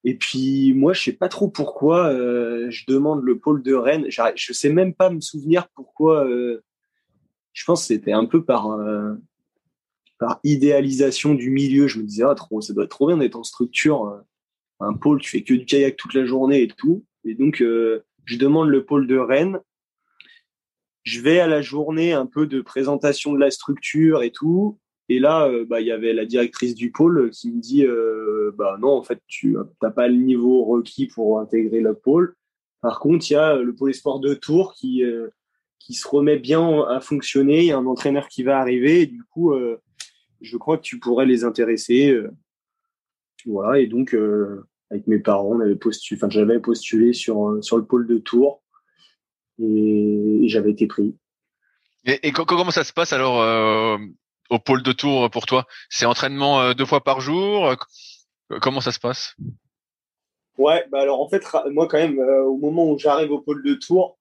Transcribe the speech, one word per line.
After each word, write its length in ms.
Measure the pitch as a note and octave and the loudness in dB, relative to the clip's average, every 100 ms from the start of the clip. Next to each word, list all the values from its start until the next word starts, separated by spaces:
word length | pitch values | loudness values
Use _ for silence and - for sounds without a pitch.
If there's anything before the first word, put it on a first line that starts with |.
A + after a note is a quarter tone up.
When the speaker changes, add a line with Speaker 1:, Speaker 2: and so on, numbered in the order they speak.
Speaker 1:
Et 140 | C3 B2+ | -4 -6
puis, 560 | - C3 C3 C#3 C3+ | -6 -4 -2 2 4
moi, 220 | C3 C#3+ | 4 2
je 80 | F#3+ | 2
sais 100 | - | -4
pas 160 | - - | -4 -6
trop 200 | - G3+ | -2 -4
pourquoi, 600 | G3+ D3 - D3 E3+ E3 | -2 -6 0 2 4 2
euh, 600 | C3 B2 A#2+ A#2 A#2 A#2+ | 0 -2 -2 -2 -4 -8
je 140 | A2+ - | -10 0
demande 340 | C3+ D3 D3+ | 0 2 0
le 160 | B2+ A2+ | 0 0
pôle 240 | - D3 | 0 0
de 120 | B2+ | 2
Rennes. 320 | C3 A#2+ D#3 C3+ | 2 2 0 -2
J'arrive, 240 | - A#2 | -2 -2
je 200 | - - | -2 -10
sais 160 | B2 C#3+ | -2 2
même 240 | D#3+ F#3 | 2 2
pas 160 | E3 F#3 | 2 2
me 100 | E3 | 2
souvenir 480 | - D3+ C#3+ F3 F3 | -8 -10 0 0 0
pourquoi, 520 | - C3 _ D#3 D#3 C3+ | -18 -20 _ 4 4 2
euh, 380 | B2 B2 A#2 _ _ _ _ _ _ _ _ _ | 0 -4 -6 _ _ _ _ _ _ _ _ _
je 120 | - - | -12 -2
pense 160 | F3 | -2
que 60 | - | 0
c'était 260 | A2 G#2 | -2 0
un 100 | G#2+ | 0
peu 180 | A#2 E3 | 2 0
par, 280 | E3 A#2+ G#2+ | 2 -2 -2
euh, 420 | G#2+ G#2+ G#2+ G#2+ G#2+ _ _ _ _ _ _ _ _ _ _ | -6 -6 -4 -6 -8 _ _ _ _ _ _ _ _ _ _
par 220 | A#2 - | -6 -2
idéalisation 920 | D3 C#3+ C#3+ C#3+ C#3 C3 C#3 B2+ D3 | 0 2 4 4 2 2 0 2 0
du 160 | C3+ B2 | 0 0
milieu. 360 | C3+ C#3 C3+ C#3+ | 0 2 4 2
Je 120 | A2 | 0
me 60 | |
disais, « 200 | G#2 G#2 B2+ | -8 0 0
Ah, 80 | |
trop, 280 | C#3+ - G#2+ | 0 -4 -8
ça 100 | G#2 | -6
doit 120 | G#2 | -4
être 60 | - | -4
trop 180 | - C#3+ | -2 0
bien 100 | E3+ | 2
d'être 180 | B2+ A#2 | 0 -4
en 80 | |
structure, 640 | A#2 - A#2+ - D3+ C#3+ G#2 | -16 -6 -4 0 0 0 -4
euh, 140 | G2+ _ _ _ _ _ _ | -12 _ _ _ _ _ _
un 140 | G2+ | -8
pôle, 260 | G#2+ D3 C#3+ | -2 0 0
tu 80 | - | 0
fais 140 | A#2+ | -8
que 100 | - | 0
du 140 | B2+ B2 | -2 2
kayak 300 | C#3 C#3 C3+ | 2 2 -2
toute 180 | - | -4
la 100 | C3+ | -2
journée 380 | B2+ C3 C3 C#3 | -2 0 2 2
et 60 | A2+ | 2
tout. » 360 | - C#3+ F#3 _ _ A2+ | 0 0 0 _ _ -10
Et 80 | |
donc, 260 | A2+ C#3 D3+ | 0 0 2
euh, 420 | A#2 A2+ A2+ A2+ _ _ | 0 2 0 -2 _ _
je 140 | - A#2+ | -10 0
demande 320 | C3+ D#3 D#3 | 2 4 4
le 160 | C#3 C3 | 2 2
pôle 200 | C#3+ B2+ | -2 2
de 120 | C3 | 0
Rennes. 420 | A#2+ C3+ F3+ F#3+ _ _ _ _ _ _ _ _ _ _ _ _ _ _ | 2 0 0 -4 _ _ _ _ _ _ _ _ _ _ _ _ _ _
Je 180 | - A#2+ | -12 -4
vais 200 | B2+ E3+ | 2 4
à 60 | E3+ | 4
la 140 | D3+ | 0
journée 540 | C#3 C#3+ D3+ D#3+ E3+ | -2 -6 -4 -2 0
un 100 | D#3 | -2
peu 220 | B2+ D3 D3+ | -4 -4 -2
de 160 | C3+ | -2
présentation 720 | - C3+ C3+ C#3+ D3 C#3+ D3 | -6 -4 -2 0 -2 -2 -2
de 40 | C#3+ | 2
la 120 | C#3+ | 2
structure 720 | C3+ - C#3 - D3+ D#3+ D#3 | 0 -6 -6 -4 2 4 4
et 80 | A#2+ | -2
tout. 480 | - D#3 F3+ G#3 G#3 _ _ - | -2 0 0 0 -6 _ _ -2
Et 100 | B2+ | 2
là, 300 | C#3 D#3+ C#3+ | 4 4 2
euh, 160 | A#2+ | 0
bah, 160 | A2+ A#2 | -2 -4
il 80 | A2+ | -2
y 40 | |
avait 200 | A2 A2+ | -2 -2
la 120 | A2+ | -2
directrice 520 | A2 A#2+ A#2+ - B2 A#2 | -2 0 -2 -2 -6 -4
du 160 | A#2+ | -8
pôle 380 | - E3 E3 A#2+ | 2 2 4 0
qui 200 | - A#2+ | -4 -8
me 100 | A#2 | -8
dit, 240 | A#2 C#3 | -2 2
euh, « 680 | C3+ A#2 A2+ A2 A2 G#2+ G#2+ G#2 | 2 2 -2 -2 -4 -2 -4 -2
Bah 200 | G2+ G2 | -4 0
non, 100 | B2+ | 0
en 120 | C3+ | 0
fait, 180 | - A#2 _ | -2 -10 _
tu 300 | - G#2+ A2 G#2 _ | -4 -2 -2 -6 _
t'as 100 | A2+ | -4
pas 160 | A2 B2 | 0 2
le 80 | |
niveau 500 | B2 C3 B2 A#2+ B2+ | 2 2 2 4 2
requis 440 | A2 A#2 A#2 - C3 | 2 0 -2 -6 -8
pour 320 | - A2 A2 | -2 0 0
intégrer 400 | G#2+ A2+ A2 A2+ | 0 -2 0 0
le 140 | G#2+ | -2
pôle. » 420 | G#2+ - D#3+ F3 _ _ _ _ _ | -2 0 2 2 _ _ _ _ _
Par 200 | A#2 A2 | -6 -2
contre, 280 | C#3+ E3+ - | 0 0 2
il 40 | |
y 40 | D3 | 2
a, 200 | D#3 C#3 | 4 2
euh, 80 | |
le 100 | B2 | 0
pôle 160 | A#2+ C3+ | -2 -4
espoir 300 | C3 D3 C3+ | -2 -4 -2
de 140 | C#3 | -4
Tours 380 | C#3 - D#3+ F#3+ | -4 0 0 0
qui, 300 | - C3 B2+ | -6 -6 -2
euh, 260 | B2 A#2 A2+ _ _ _ _ _ | -2 -4 -10 _ _ _ _ _
qui 140 | - | -16
se 120 | B2 - | -14 -2
remet 320 | C#3+ D3 C#3+ | 2 2 0
bien 460 | B2 D#3+ E3 D3+ | 2 2 2 2
à 160 | - B2+ | 0 -4
fonctionner. 600 | - D3 - C#3 C#3 D#3 | -4 -6 -2 2 4 4
Il 60 | E3+ | 4
y 60 | |
a 60 | C#3 | 2
un 80 | B2+ | -2
entraîneur 420 | B2+ C#3+ C#3+ C#3 | -2 -2 -2 -4
qui 160 | - | -6
va 160 | B2+ C3+ | 0 0
arriver. 400 | B2+ B2 C3 F3 | 0 2 4 4
Et 60 | D3+ | 2
du 180 | A#2+ | -4
coup, 280 | - - E3+ | -16 -2 0
euh, 280 | C#3 B2 A#2 _ _ - _ _ _ | 0 -2 -8 _ _ -20 _ _ _
je 140 | G#2+ A#2 | -12 -8
crois 200 | D3+ D#3+ | -4 -4
que 60 | |
tu 180 | - B2 | -4 -10
pourrais 260 | A#2+ A#2+ C3 | -2 2 2
les 160 | B2 | 2
intéresser. 680 | A#2+ G#2+ A#2 A2+ - A#2+ C#3+ | 0 -2 -2 -2 2 4 4
Euh, 200 | B2 G#2+ - _ _ _ _ _ _ _ _ _ _ A#2+ | 2 -2 -14 _ _ _ _ _ _ _ _ _ _ -8
voilà. 340 | G2+ G#2 C#3 | -4 0 2
Et 80 | A#2+ | 2
donc, 260 | A#2+ C3 | 0 -2
euh, 500 | A2+ G#2+ G#2 G2+ G2+ - _ _ | 0 0 0 -2 -8 -18 _ _
avec 180 | G#2 G#2+ | -8 0
mes 100 | G#2+ | 0
parents, 380 | - G2+ G2+ A#2 | 2 0 0 0
on 40 | |
avait 160 | G#2+ G2 | 0 0
postu-, 380 | A#2 G#2+ - | -2 -4 -10
enfin, 160 | G#2 G2+ | -6 -2
j'avais 300 | G#2+ G#2 A#2 | 2 2 2
postulé 540 | A#2 A2+ - A2 A#2 | 0 -4 -2 2 2
sur, 340 | A#2+ - G#2+ G#2 | 2 -2 -2 -2
euh, 140 | G#2+ | -4
sur 140 | G#2 A2+ | 0 -2
le 80 | |
pôle 220 | G#2+ B2 A#2 | 0 -2 0
de 120 | A#2 | -2
Tours 440 | A2 A#2+ C#3 C#3+ _ _ _ _ _ _ _ _ _ - | 0 2 2 0 _ _ _ _ _ _ _ _ _ -6
et, 840 | A2+ G#2+ G#2+ G#2+ G#2 G#2 G#2 G#2+ | -2 0 2 2 0 0 0 2
et 40 | A#2+ | 2
j'avais 220 | A2 G#2 | 2 0
été 160 | G#2 G#2+ | 0 -2
pris. 300 | - G#2 - _ _ _ _ _ _ _ _ | 0 -4 -4 _ _ _ _ _ _ _ _
Speaker 2:
Et, 240 | B2+ C#3+ D3+ | -4 -2 -2
et 40 | |
co-, 120 | C#3 | -2
comment 260 | D#3+ F3 F3+ | 0 0 0
ça 140 | E3+ | -2
se 80 | D#3 | -2
passe 200 | - E3+ | -4 -2
alors, 280 | C3+ C3 B2+ | 0 0 2
euh, 580 | A2+ A2+ A2 G#2+ A2 G#2 G#2 - _ _ _ | 2 2 2 2 0 -2 -8 -20 _ _ _
au 100 | A#2 | -4
pôle 240 | - F3+ | 0 0
de 100 | C3 | 0
Tours 380 | B2+ C#3+ C3+ A#2+ | -2 0 0 0
pour 160 | A#2 - | -2 -2
toi ? 200 | B2+ B2+ - - | -2 -2 -16 -12
C'est 160 | - A#2 | -2 0
entraînement, 540 | B2 C3+ C#3 C#3 C#3 | 0 -4 -2 0 2
euh, 140 | B2+ | 2
deux 120 | B2 C3+ | 0 0
fois 180 | D3 | 0
par 160 | C#3 C3+ | 0 -2
jour ? 460 | C3 E3+ G3 G#3 D#3+ | -2 -2 0 0 0
Euh, 80 | B2+ - | -2 -8
c-, 680 | _ - - _ _ _ - | _ -20 -20 _ _ _ -4
comment 200 | C3+ C3+ | -4 -2
ça 100 | B2 | -6
se 80 | A#2 | -6
passe ? 380 | A#2+ C3 - - - - _ _ _ _ _ _ _ _ _ - | -6 -8 -12 -14 -16 -16 _ _ _ _ _ _ _ _ _ 0
Speaker 1:
Ouais, 260 | C#3+ E3+ C#3 | 2 2 0
bah 100 | C#3 | -2
alors 200 | C#3 C3 | 0 0
en 80 | C#3+ | -2
fait, 160 | G3 | -4
ra-, 240 | - D3 C#3+ | -2 -4 -2
moi 160 | C#3+ D#3+ | -2 0
quand 120 | D3+ | 0
même, 200 | D#3+ C3+ | 0 0
euh, 240 | C3 C3+ | 2 2
au 140 | C3+ C3+ | 2 -2
moment 340 | D3 E3 E3 | -2 0 0
où 80 | C#3+ | 2
j'arrive 320 | D3+ C#3+ D3+ | 0 0 0
au 100 | C#3+ | -4
pôle 220 | D3 D3 | -4 -4
de 120 | C#3 | -2
Tours 440 | C3+ - F3+ F#3 _ | -4 0 0 0 _